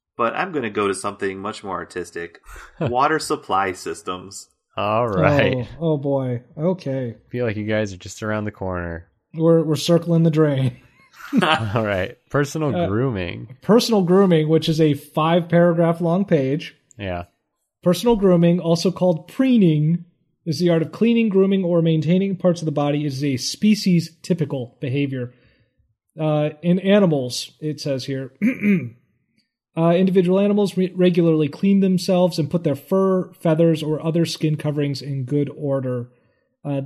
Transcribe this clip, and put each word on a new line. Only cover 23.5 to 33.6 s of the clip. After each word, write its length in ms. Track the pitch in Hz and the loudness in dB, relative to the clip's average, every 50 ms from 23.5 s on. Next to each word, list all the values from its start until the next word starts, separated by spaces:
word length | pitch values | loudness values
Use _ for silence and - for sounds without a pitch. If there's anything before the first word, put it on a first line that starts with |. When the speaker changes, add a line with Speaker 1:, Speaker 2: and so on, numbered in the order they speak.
| - - 208 214 214 208 - 190 175 165 165 - - _ | -4 0 2 2 2 2 2 2 2 2 2 -2 -8 _
Speaker 3:
typical 540 | - - 175 165 151 127 143 135 120 - _ _ | -4 -4 -2 -2 -4 -4 -6 -8 -10 -10 _ _
behavior. 520 | 156 131 127 143 143 135 131 127 123 123 - _ _ _ _ _ _ _ _ _ _ _ _ _ _ _ _ - | -6 -4 -2 -2 -2 -4 -4 -6 -8 -10 -12 _ _ _ _ _ _ _ _ _ _ _ _ _ _ _ _ -6
Uh, 320 | 156 156 151 151 151 151 151 - | -2 -2 0 0 -2 -2 -4 -2
in 160 | - 175 180 180 | 0 0 0 2
animals, 720 | 185 190 202 208 202 170 147 139 127 127 - - - - _ - | 4 4 4 6 6 4 2 0 -2 -6 -8 -10 -10 -12 _ -10
it 200 | 156 151 147 - | -8 -8 -6 -6
says 240 | - 151 135 131 - | -4 -4 -4 -4 -4
here, 280 | - 135 131 135 131 _ - | -6 -8 -8 -8 -10 _ -2
<clears throat> 540 | 202 247 254 - 208 208 196 165 123 117 - _ _ _ _ _ _ _ _ _ _ _ _ _ _ _ - | -2 -2 0 0 0 2 2 0 0 -6 -12 _ _ _ _ _ _ _ _ _ _ _ _ _ _ _ -2
uh, 140 | 165 165 170 | 0 2 4
individual 480 | 170 180 190 190 180 196 175 175 185 196 | 4 4 2 2 4 2 4 4 4 2
animals 360 | 202 208 202 208 202 190 - | 2 2 2 2 0 0 0
re-, 160 | 185 185 180 - | -2 -2 -2 0
regularly 520 | 180 180 180 170 175 170 165 160 156 156 143 | 2 2 4 4 4 4 4 4 2 0 -2
clean 300 | - - 196 196 202 196 | -2 -2 0 2 4 4
themselves 580 | 196 185 185 180 - - 185 180 180 175 170 170 | 4 2 2 0 0 0 2 2 2 2 0 -2
and 100 | 151 - | -2 -2
put 140 | - 170 170 | -2 -2 -2
their 100 | 151 139 | -2 -4
fur, 580 | - - - 190 190 190 190 190 185 180 - - | -4 -4 -2 0 0 2 2 0 0 -2 -6 -8
feathers, 480 | _ - 170 156 160 | _ 0 0 2 4